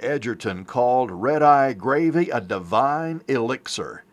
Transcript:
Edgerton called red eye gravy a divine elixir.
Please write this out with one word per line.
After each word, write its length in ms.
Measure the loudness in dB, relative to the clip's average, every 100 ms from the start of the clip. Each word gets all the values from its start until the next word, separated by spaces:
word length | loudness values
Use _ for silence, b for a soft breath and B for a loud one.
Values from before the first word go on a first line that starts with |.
Edgerton 640 | -4 -4 -4 -6 -6 -6 -6
called 440 | 0 2 2 0
red 320 | -2 0 4
eye 320 | 6 6 4
gravy 560 | 0 -2 2 2 2 0
a 120 | -2
divine 840 | -4 -6 -2 0 2 0 -4 -6 -2
elixir. 760 | -2 -2 -4 -6 -8 -8 -10 -18